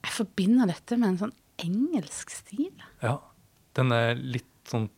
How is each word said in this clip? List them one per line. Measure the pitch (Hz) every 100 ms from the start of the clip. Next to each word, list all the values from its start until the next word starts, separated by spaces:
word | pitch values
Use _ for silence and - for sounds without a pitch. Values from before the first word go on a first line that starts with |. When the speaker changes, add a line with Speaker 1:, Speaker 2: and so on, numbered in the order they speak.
Speaker 1:
Jeg | -
forbinder | - 214 - 190 247 214
dette | 165 - 240
med | 220
en | 185
sånn | 208 - _ -
engelsk | 170 196 294 302 147 - -
stil. | - - 214 349 - - -
Speaker 2:
Ja. | 113 139 - _ _ _ _ -
Den | 127
er | 117 117 120
litt | 131 123 - _ -
sånn | 120 110